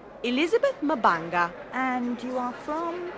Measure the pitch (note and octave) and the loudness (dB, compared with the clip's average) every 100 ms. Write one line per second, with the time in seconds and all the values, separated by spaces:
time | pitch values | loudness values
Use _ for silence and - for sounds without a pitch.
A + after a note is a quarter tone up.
0 | - - A#3+ B3+ E4 A#4+ C#5 C5 D4 C#4+ | -16 -4 0 2 4 4 2 2 0 4
1 | G#3 E3 E3+ F3 F3 - - B3+ C4 B3 | 4 4 2 2 0 -2 -6 -2 0 0
2 | A#3+ A#3+ B3 B3+ B3 B3 - D#4 E4+ F4 | -2 -4 -4 -2 -4 -6 -4 -2 -2 -4
3 | F4 | -6